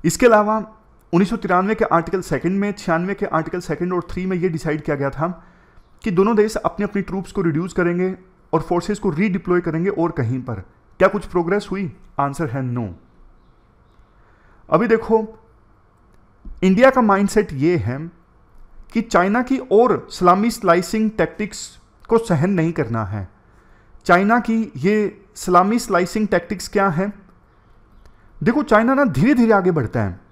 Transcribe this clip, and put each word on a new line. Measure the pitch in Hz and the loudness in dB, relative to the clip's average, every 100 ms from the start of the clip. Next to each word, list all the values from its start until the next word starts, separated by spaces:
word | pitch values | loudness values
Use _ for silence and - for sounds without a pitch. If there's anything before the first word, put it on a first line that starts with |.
| 180 | 0
इसके | - 247 | 2 4
अलावा | 214 208 220 202 - _ _ _ | 6 4 -2 -4 -16 _ _ _
उन्नीस | 170 196 | 0 2
सौ | 226 | -2
तिरानवे | - 180 190 220 | 0 0 0 0
के | 220 | 0
आर्टिकल | 170 165 185 | 0 0 -6
सेकंड | - 139 170 196 | -4 -4 -2 -2
में, | 202 202 | -4 -6
छियानवे | - 170 180 | -2 -2 -2
के | 196 202 | -6 -2
आर्टिकल | 160 160 180 | -2 -4 -8
सेकंड | 175 151 180 | -6 -6 -2
और | 180 170 | -4 -4
थ्री | - 185 | -8 -4
में | 185 | -2
ये | 180 | -2
डिसाइड | 160 165 156 | -4 -4 -4
किया | 151 143 | -4 -4
गया | 139 | -4
था | 131 165 180 - _ _ - _ _ | -4 -6 -6 -16 _ _ -20 _ _
कि | 220 | -2
दोनों | 175 202 214 | 0 2 2
देश | 214 - | 0 0
अपनी | - - | -6 -4
अपनी | 202 202 | -4 -4
ट्रूप्स | 190 190 185 | -6 -8 -8
को | - | -4
रिड्यूस | 175 151 180 | -2 -2 -4
करेंगे | 180 175 175 185 185 - _ _ | -2 0 0 -2 -4 -16 _ _
और | 165 | -4
फोर्सेस | - 175 170 208 | 0 -2 -2 -4
को | 202 | -4
रीडिप्लॉय | 151 214 185 - 180 | 0 0 0 0 0
करेंगे | 175 160 185 | 0 -2 -2
और | - 165 | -2 -2
कहीं | 165 113 131 | -2 -4 -4
पर। | 127 101 92 _ _ - | -6 -12 -12 _ _ 0
क्या | 190 | 2
कुछ | 202 - | 2 -4
प्रोग्रेस | 175 170 202 202 | -2 0 -2 -4
हुई? | 190 180 - - - | -8 -8 -10 -12 -4
आंसर | 139 139 156 | -4 -2 -6
है | 135 127 120 | -4 -4 -6
no। | 110 82 _ _ - _ _ _ _ _ _ _ _ _ _ _ _ _ - | -8 -10 _ _ -20 _ _ _ _ _ _ _ _ _ _ _ _ _ 0
अभी | 156 220 | 0 4
देखो, | 220 - 220 220 - _ _ _ _ _ _ _ _ _ _ - - | 0 2 0 0 -12 _ _ _ _ _ _ _ _ _ _ -18 -2
इंडिया | 185 190 262 | 0 6 6
का | 262 | 6
माइंडसेट | 220 196 202 214 175 | 2 2 2 0 -2
ये | 139 151 180 | 0 0 0
है | 101 131 165 - _ _ _ - - - - | -2 -6 -10 -16 _ _ _ -20 -20 -20 -6
कि | 226 | -6
चाइना | 226 190 185 226 | 0 2 2 0
की | 254 262 | -2 -4
और | - 202 240 190 - | 2 4 4 2 -4
सलामी | - 180 196 233 | 0 4 4 2
स्लाइसिंग | - 190 170 175 220 220 214 | 0 2 2 2 -2 -2 0
टैक्टिक्स | 160 - 214 - - - _ _ - | -4 -2 -8 -8 -18 -20 _ _ 0
को | 226 | 0
सहन | 226 165 175 | 2 0 2
नहीं | 190 160 | 0 0
करना | 165 117 113 104 | -2 -4 -4 -4
है। | 104 92 _ _ _ _ _ _ - - | -8 -10 _ _ _ _ _ _ -14 2
चाइना | 175 196 233 | 2 4 0
की | 220 226 220 139 | 0 -4 -4 -2
ये | 165 214 208 - _ - | 0 2 0 -6 _ -12
सलामी | - 180 196 233 | 2 2 4 0
स्लाइसिंग | - 180 180 214 214 | 0 -2 0 -2 0
टैक्टिक्स | 180 175 190 - | -2 -2 -10 -4
क्या | 202 196 | -2 0
हैं? | 156 196 - - _ _ _ _ _ _ - - - - - | 0 -4 -8 -20 _ _ _ _ _ _ -20 -20 -20 -20 -2
देखो, | 151 254 | 0 0
चाइना | 262 220 233 | 4 4 4
ना | 269 | 2
धीरे-धीरे | 269 131 214 254 226 | 2 2 2 4 4
आगे | 208 185 | 4 4
बढ़ता | 165 110 123 | 0 -2 -2
है। | 101 90 _ | -2 -6 _